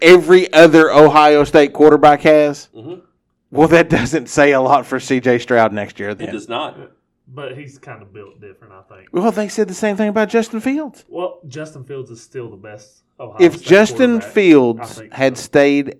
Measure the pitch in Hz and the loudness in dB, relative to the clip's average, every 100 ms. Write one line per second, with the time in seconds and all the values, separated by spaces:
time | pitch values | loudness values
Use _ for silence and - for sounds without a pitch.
0 | 165 180 156 185 180 156 165 160 156 135 | 4 4 6 2 4 4 6 6 4 4
1 | 151 151 151 151 143 165 143 - 151 147 | 4 6 4 2 2 2 0 2 4 4
2 | 147 147 165 151 147 143 - 113 123 180 | 4 2 2 2 0 -4 -16 -20 -20 -20
3 | _ _ _ _ _ 135 160 165 165 151 | _ _ _ _ _ -2 2 2 0 -2
4 | 120 156 120 - 143 139 131 139 123 131 | -4 -8 -6 -2 0 0 0 -2 -2 -10
5 | - 131 127 120 123 120 110 104 101 - | -6 -4 -2 -2 -2 0 0 -2 -10 -12
6 | 101 104 110 104 98 117 151 - 139 _ | -12 -12 -12 -14 -12 -12 -12 -16 -20 _
7 | _ _ _ 127 139 127 143 - - 113 | _ _ _ -20 -20 -20 -20 -20 -20 -20
8 | 98 101 98 _ 104 95 107 95 _ 92 | -20 -20 -20 _ -20 _ _ -20 _ -20
9 | 95 170 220 208 208 - 202 185 220 202 | _ -6 -6 -6 -8 -8 -8 -6 -8 -6
10 | 214 202 208 233 226 226 233 277 302 - | -6 -4 -4 -4 -6 -8 -8 -8 -10 -16
11 | _ 165 185 - 165 127 151 143 123 139 | _ -14 -12 -14 -20 -18 -18 -20 -18 -18
12 | 127 113 _ 131 117 101 107 104 _ _ | -18 -20 _ -20 -18 -20 -20 -20 _ _
13 | _ _ 120 - 175 - - 185 214 - | _ _ -20 -2 0 0 -2 0 0 -2
14 | 254 233 - - 190 151 123 113 113 - | -2 -2 -6 -2 2 4 2 -4 -12 -18
15 | 110 - 135 127 - 147 143 143 135 - | -20 -6 -6 -6 -4 0 0 -2 -6 -12